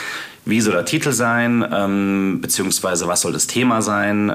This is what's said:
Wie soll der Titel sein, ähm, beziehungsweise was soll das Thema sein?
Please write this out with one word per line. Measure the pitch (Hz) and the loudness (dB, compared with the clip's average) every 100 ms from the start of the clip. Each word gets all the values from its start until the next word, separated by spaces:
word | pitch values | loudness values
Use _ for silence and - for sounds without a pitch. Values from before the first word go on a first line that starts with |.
| - - - - | -8 -10 -12 -10
Wie | - 113 | -2 2
soll | 107 | 2
der | - - | 2 0
Titel | 156 147 | -2 0
sein, | 117 120 120 120 120 - | 0 2 2 2 2 0
ähm, | 98 98 101 98 98 95 - | 0 0 0 2 0 0 -2
beziehungsweise | - - 95 - 95 85 87 | -2 -2 0 -2 -2 -2 0
was | 87 | 0
soll | 87 | 0
das | 78 - | -2 -2
Thema | 117 123 113 | 2 2 2
sein? | 107 101 101 104 104 | 0 0 0 0 0